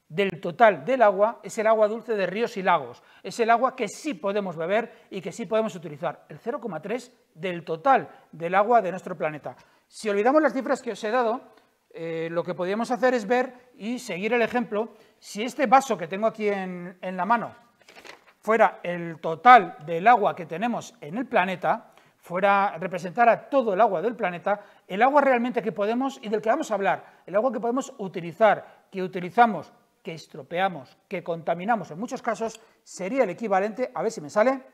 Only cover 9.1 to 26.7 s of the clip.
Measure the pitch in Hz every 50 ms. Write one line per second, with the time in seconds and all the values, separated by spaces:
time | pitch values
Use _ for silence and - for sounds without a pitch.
9.1 | 180 156 180 156 151 143 - 139 123 - _ _ _ _ _ _ - - - 214
10.1 | 202 202 208 247 277 311 311 262 208 262 220 277 269 247 - 240 202 - - 214
11.1 | 220 262 247 220 233 269 - - - - _ _ _ _ _ _ - 165 165 165
12.1 | 165 165 165 165 170 170 160 175 175 156 180 180 202 220 233 226 254 185 240 254
13.1 | 254 240 208 190 240 247 254 269 - - - _ _ - 190 220 254 240 - -
14.1 | 180 175 196 226 247 240 226 220 226 247 233 - 214 202 233 226 - - _ _
15.1 | _ _ - - - 196 233 254 - - 285 220 247 269 262 - 220 165 170 151
16.1 | 190 196 220 220 220 - 214 208 202 196 190 185 180 180 175 180 190 - - 185
17.1 | 185 185 180 202 240 226 170 123 113 - _ _ _ _ _ - - - - -
18.1 | - - _ _ _ _ - 208 220 226 214 180 - - - 175 175 175 170 170
19.1 | 165 156 - 165 165 160 - 240 254 233 185 165 - - 151 160 170 165 185 226
20.1 | 247 202 202 170 147 180 170 - 170 165 214 240 226 170 143 - - _ - 147
21.1 | 170 240 277 - 247 202 180 190 185 175 170 156 175 - - - _ _ _ _
22.1 | _ _ _ - 175 185 190 196 202 196 196 208 - 160 180 185 190 175 185 180
23.1 | 156 240 240 233 208 - - - - 269 247 226 190 180 233 220 190 160 175 240
24.1 | 226 190 214 180 175 170 - 196 202 202 - - _ _ _ - 180 202 233 269
25.1 | 285 294 277 269 254 240 233 254 - 226 180 220 151 208 202 214 233 247 269 269
26.1 | 254 - - 208 220 214 - 214 254 320 294 -